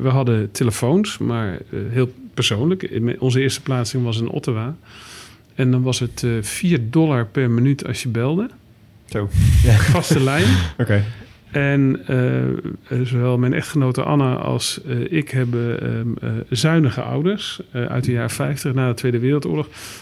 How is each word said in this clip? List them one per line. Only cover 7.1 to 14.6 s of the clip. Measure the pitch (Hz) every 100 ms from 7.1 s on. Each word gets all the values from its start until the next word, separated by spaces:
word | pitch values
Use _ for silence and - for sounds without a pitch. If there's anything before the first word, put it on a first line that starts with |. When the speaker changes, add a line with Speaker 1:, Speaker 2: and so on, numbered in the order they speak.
| 131 104
Speaker 1:
per | 143 123
minuut | 117 135 139 -
als | -
je | 131
belde. | 113 127 170 240 - - - - - -
Speaker 2:
Zo. | 110 101 - - - 123 104
Speaker 1:
Vaste | - 170 - 160
lijn. | 131 143 151 92 85
Speaker 2:
<laughs> | -
Oké. | 117 104 104 - - - -
Speaker 1:
En, | 143 139 139 135 135 -
eh, | 127 127 127 127
eh, | - - - - 123
zowel | 127 123 123 123
mijn | 123
echtgenote | 139 - 151 131 123
Anna | - 147 135 127
als, | - 123